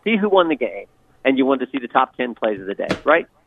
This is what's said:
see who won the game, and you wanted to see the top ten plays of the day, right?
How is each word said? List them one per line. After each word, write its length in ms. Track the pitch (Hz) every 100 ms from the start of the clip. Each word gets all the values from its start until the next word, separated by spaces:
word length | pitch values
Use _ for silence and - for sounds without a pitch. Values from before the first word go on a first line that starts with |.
see 140 | 208 220
who 120 | 208
won 200 | 185 165
the 80 | 143
game, 300 | 107 101 95 _ _ _
and 140 | 131 135
you 80 | 135
wanted 200 | 131 127
to 40 |
see 80 | 135
the 80 | 120
top 300 | 131 131 -
ten 180 | 123
plays 260 | 113 113 101
of 60 | 95
the 80 |
day, 140 | 101 80 -
right? 240 | 139 165 - _